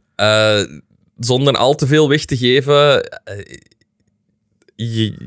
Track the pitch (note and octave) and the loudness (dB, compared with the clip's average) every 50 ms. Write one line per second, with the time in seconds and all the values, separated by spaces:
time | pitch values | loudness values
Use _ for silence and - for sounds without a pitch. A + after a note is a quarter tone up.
0 | _ _ _ - G#2 G#2+ G#2+ A2 G#2+ G#2+ G#2+ G#2 F#2 - D2 C#2+ - _ _ _ | _ _ _ -2 0 2 2 4 4 2 2 0 -2 -4 -8 -16 -20 _ _ _
1 | _ _ _ - A#2 A#2+ B2+ C3 C#3+ C#3 - - A#2+ C3+ D3+ - D3+ C3 D3+ D#3 | _ _ _ -6 -2 -2 0 2 2 2 2 2 2 0 0 0 0 0 2 2
2 | D#3 C3+ D3 D3+ - - D3 A#2 B2+ B2 B2+ C#3 C3 C#3 D3 C#3+ D3 C#3+ C3+ A2+ | 2 2 0 -2 -2 -4 -4 -2 0 0 0 2 2 2 2 4 4 4 2 0
3 | - - - - - - G2 G2+ - - - - - _ _ _ _ _ _ _ | -2 -4 -10 -16 -16 -14 -14 -14 -14 -16 -20 -20 -20 _ _ _ _ _ _ _
4 | _ _ _ _ _ _ _ _ _ _ _ _ _ _ _ - A2 A#2 A2+ A2+ | _ _ _ _ _ _ _ _ _ _ _ _ _ _ _ -10 -10 -6 -2 -2
5 | A2 G#2 - - A#1+ | -2 -2 -4 -8 -14